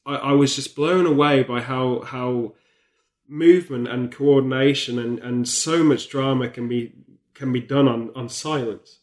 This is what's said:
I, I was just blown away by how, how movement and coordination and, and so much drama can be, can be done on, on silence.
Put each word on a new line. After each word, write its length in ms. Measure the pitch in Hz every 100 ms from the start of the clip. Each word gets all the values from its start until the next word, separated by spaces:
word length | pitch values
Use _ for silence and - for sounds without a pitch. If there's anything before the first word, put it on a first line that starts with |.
| -
I, 100 | 139
I 160 | 135
was 220 | 143 139 139
just 200 | 131 -
blown 300 | 151 185 175
away 340 | 143 147 139
by 180 | 127 120
how, 400 | 117 127 127 123
how 520 | 123 127 123 123 113 - _ _ _ _ _ _ -
movement 600 | 147 165 180 170 127 120
and 240 | 123 123
coordination 880 | - 139 139 131 131 135 139 - 123
and, 180 | 117 120
and 280 | 123 123 120
so 360 | - 160 165
much 260 | 160 127 -
drama 400 | 139 135 131 127
can 180 | 123 120
be, 240 | 120 117 - - _ _
can 180 | - 135
be 80 | 127
done 260 | 113 139 139
on, 240 | 117 110 127
on 140 | 117
silence. 680 | - 156 151 117 104 _ _